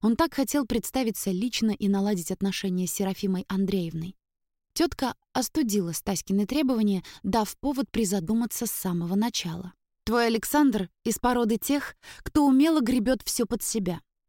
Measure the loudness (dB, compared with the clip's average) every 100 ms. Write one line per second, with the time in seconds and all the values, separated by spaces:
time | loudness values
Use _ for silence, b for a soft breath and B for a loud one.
0 | 2 4 2 0 0 0 0 -2 -2 -2
1 | -2 -2 -2 -2 -2 0 0 2 0 2
2 | 0 -2 -4 -2 -2 -2 -2 -2 -2 -2
3 | -4 -2 -2 -2 -2 -2 0 -2 -4 -6
4 | -8 -12 _ _ _ _ _ 0 0 0
5 | -4 -4 _ -4 -2 0 0 0 -2 -4
6 | -4 -4 0 0 0 0 2 2 2 0
7 | B B -2 0 0 -2 -2 -2 -2 -2
8 | 0 0 0 0 -2 -4 -6 -4 -2 -2
9 | 0 0 0 -2 -6 -8 -12 -18 _ _
10 | 0 2 4 2 2 4 4 4 -2 _
11 | -4 0 2 2 2 0 0 -2 -2 B
12 | B B -2 2 6 6 6 4 2 2
13 | 2 0 -2 -4 -2 -4 -4 -4 -4 -6
14 | -10 _